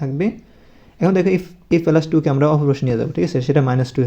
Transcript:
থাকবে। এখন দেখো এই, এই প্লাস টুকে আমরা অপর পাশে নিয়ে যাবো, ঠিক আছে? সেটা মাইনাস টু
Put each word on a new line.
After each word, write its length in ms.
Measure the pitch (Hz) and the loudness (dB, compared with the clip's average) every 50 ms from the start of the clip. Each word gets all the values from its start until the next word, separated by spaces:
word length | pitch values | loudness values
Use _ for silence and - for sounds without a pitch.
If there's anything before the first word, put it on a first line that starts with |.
থাকবে। 260 | 151 131 135 143 - 226 - - - _ - - - - - - - - _ - | -6 -6 -4 -2 -4 -4 -4 -6 -18 _ -20 -20 -20 -20 -20 -20 -20 -20 _ -2
এখন 120 | 160 180 190 | 0 0 2
দেখো 140 | 185 175 190 | 2 2 2
এই, 120 | 185 180 - - - - - - | 0 -2 -4 -6 -20 -18 -6 0
এই 80 | 170 170 170 | 0 0 2
প্লাস 200 | 165 156 160 156 160 | 2 2 2 2 2
টুকে 180 | 165 156 147 151 135 | 0 0 0 0 0
আমরা 120 | 135 147 151 151 | 2 2 2 2
অপর 120 | 147 147 143 | 2 2 0
পাশে 140 | 139 139 135 | 0 0 0
নিয়ে 120 | 127 120 113 | -2 -2 -2
যাবো, 100 | 135 - - | -2 -4 -2
ঠিক 120 | 165 175 170 | -4 -4 -2
আছে? 100 | - 131 127 | -2 -4 -2
সেটা 140 | 151 139 147 135 127 | 0 0 2 2 2
মাইনাস 220 | 123 127 127 127 - | 0 0 -2 -2 -2
টু 80 | - 127 | -2 -2